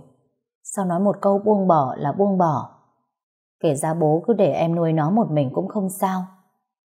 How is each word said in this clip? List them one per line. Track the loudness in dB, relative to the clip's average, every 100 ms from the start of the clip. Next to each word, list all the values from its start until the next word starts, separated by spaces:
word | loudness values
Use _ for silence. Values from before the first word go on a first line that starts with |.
| -12 _ _ _ _ _
sao | -10 -6 -2
nói | 0
một | 0 0
câu | 0 2 2
buông | 2 4
bỏ | 2 2 -2
là | -4
buông | 0 0 2
bỏ? | 2 0 -6 -16 _ _ _ _ _ _ _ _
Kể | -2 0
ra | -2
bố | 0 0 2 0
cứ |
để | 2 2
em | 2 0 0
nuôi | 0
nó | 0 0
một | 0 0
mình | 0 -2
cũng | -4 -4
không | -4 -6
sao. | -4 -4 -4 -8 -16 _ _ _ _